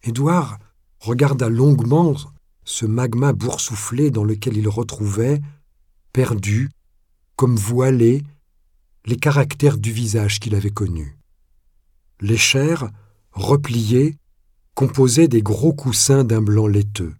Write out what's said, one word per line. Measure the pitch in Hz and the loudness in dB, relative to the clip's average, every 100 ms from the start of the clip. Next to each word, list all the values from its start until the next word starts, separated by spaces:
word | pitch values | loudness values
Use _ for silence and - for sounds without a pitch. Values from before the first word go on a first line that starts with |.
Édouard | 117 117 143 175 139 104 - _ _ _ | -6 -2 2 2 0 -8 -20 _ _ _
regarda | 110 123 147 135 120 | -6 -4 -2 -2 -2
longuement | 117 139 135 113 143 170 139 - - _ _ - | 2 4 2 2 2 2 -2 -8 -20 _ _ -12
ce | - 113 | -6 -4
magma | 113 127 117 143 | -2 -2 0 0
boursouflé | 110 113 - - 104 - 120 147 | 0 -2 -4 -6 -8 -8 -2 -2
dans | 113 104 | 0 -2
lequel | 107 117 107 | -2 -4 -2
il | 107 | -2
retrouvait, | 104 123 - 104 101 120 147 143 - _ _ _ _ _ | -2 -6 -4 -4 -2 0 -2 -4 -16 _ _ _ _ _
perdu, | - 127 110 101 107 139 - _ _ _ _ _ - | -2 -2 -2 -2 -2 -2 -8 _ _ _ _ _ -2
comme | 135 117 | 0 2
voilé, | 101 120 127 131 117 131 143 _ _ _ _ _ _ _ - | 0 0 2 4 4 2 -4 _ _ _ _ _ _ _ -6
les | 117 | -2
caractères | 147 143 131 - 143 107 | 0 2 0 2 2 2
du | 104 | -2
visage | 110 117 107 104 101 | -2 -2 0 0 -2
qu'il | 110 104 | -2 -2
avait | 101 | -2
connu. | 104 98 85 73 71 _ _ _ _ _ _ _ _ _ _ | -4 -4 -4 -8 -14 _ _ _ _ _ _ _ _ _ _
Les | 101 110 | -2 0
chairs, | - 135 147 165 120 104 _ _ _ | 2 2 0 -2 -4 -12 _ _ _
repliées, | - 98 143 143 117 110 123 147 151 _ _ _ _ _ - | -10 0 0 2 -2 2 2 2 -2 _ _ _ _ _ -2
composaient | 135 - 127 123 165 | -2 4 4 6 4
des | 117 | 4
gros | 101 107 151 | 2 0 0
coussins | 156 131 110 - 139 | 0 -2 0 2 4
d'un | 127 113 | 4 2
blanc | 107 104 107 | 2 2 4
laiteux. | 101 104 104 85 | 2 0 -4 -8